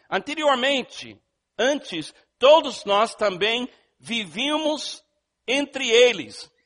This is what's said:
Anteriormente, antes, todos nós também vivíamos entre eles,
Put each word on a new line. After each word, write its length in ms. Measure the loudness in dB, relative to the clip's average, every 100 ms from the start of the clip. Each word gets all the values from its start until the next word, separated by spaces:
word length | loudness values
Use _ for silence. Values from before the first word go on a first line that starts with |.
| _
Anteriormente, 1080 | -6 -2 0 2 2 2 -2 -4 -12 -18 -20 _ _ _ -2
antes, 560 | 0 0 -4 -8 -10 -14 _ _
todos 460 | 6 6 4 -4
nós 300 | -2 0 0
também 540 | 0 -4 0 -2 -2 -6 -12 _ _
vivíamos 1040 | -8 -8 -6 -6 -2 -2 -2 -4 -6 -14 _ _ _ _ -4
entre 420 | -2 -2 -6 2
eles, 600 | 4 4 2 -6 -14 -20 _